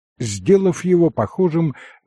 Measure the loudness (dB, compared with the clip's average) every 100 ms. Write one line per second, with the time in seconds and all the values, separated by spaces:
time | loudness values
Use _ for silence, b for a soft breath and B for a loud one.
0 | _ -10 -10 -4 2 2 2 -2 0 2
1 | 2 0 -4 -2 -2 0 -2 -6 B B